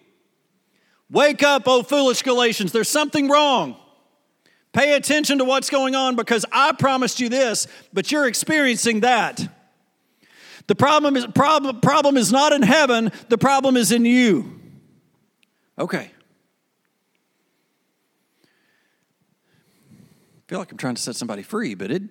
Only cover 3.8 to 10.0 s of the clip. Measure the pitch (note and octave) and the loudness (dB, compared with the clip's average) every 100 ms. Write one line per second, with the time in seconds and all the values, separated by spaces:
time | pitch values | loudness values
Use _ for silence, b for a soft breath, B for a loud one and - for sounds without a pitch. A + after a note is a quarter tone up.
3.8 | _ _ _ _ _ _ _ _ _ - | _ _ _ _ _ _ _ _ _ 0
4.8 | C#4+ C#4+ C4+ D4 B3+ C#4 B3+ C4+ - C#4+ | 2 2 0 -2 0 0 0 -2 -2 -2
5.8 | C4 C4+ C4 B3 A3+ A#3 - A3+ C#4+ D#4 | -2 -2 -2 -2 -2 -2 0 0 0 2
6.8 | C4 C4 B3 - A#3+ B3+ B3+ G#3 - B | 0 0 -2 -4 -4 -2 -2 -2 -8 B
7.8 | B F#3 F#3 D4 C#4 G#3+ - D#4 C#4 A#3 | B -8 -4 -2 -2 -2 -2 0 0 0
8.8 | A#3 A3 A#3 A#3+ E3+ B2+ - - _ _ | -2 0 2 0 -2 -6 -12 -14 _ _
9.8 | _ _ | _ _